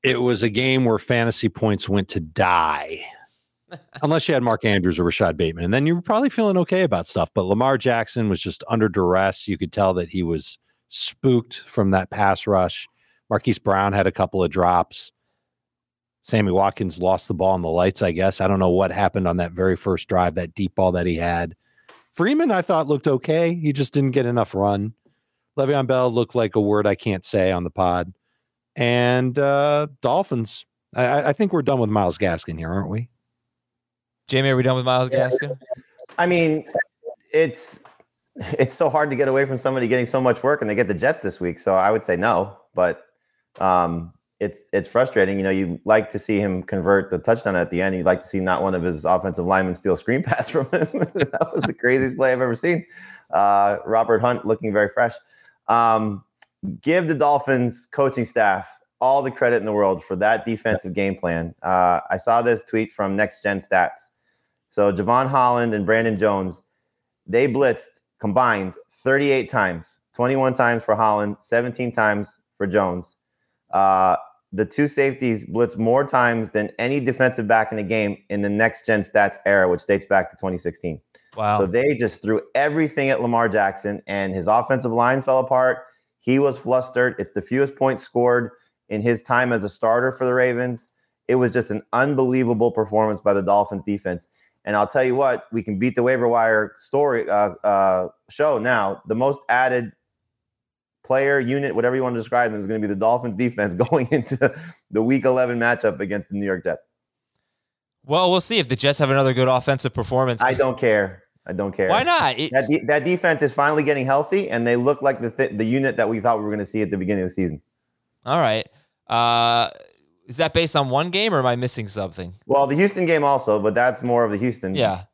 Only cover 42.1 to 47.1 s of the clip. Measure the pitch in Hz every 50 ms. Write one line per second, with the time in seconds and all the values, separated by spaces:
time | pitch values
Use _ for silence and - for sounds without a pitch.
42.1 | 92 85 92 113 113 85 98 101 101 - _ _ _ - 90 87 82 - - _
43.1 | _ _ _ _ _ _ _ _ _ - - 95 92 90 87 85 85 85 82 85
44.1 | - _ _ _ _ _ 101 101 - - _ _ - 101 92 - - 117 131 -
45.1 | - 107 98 95 98 98 95 95 95 95 95 87 85 - _ 98 107 110 107 -
46.1 | - 101 - - 110 101 104 101 92 92 90 - - 95 85 92 101 98 92 -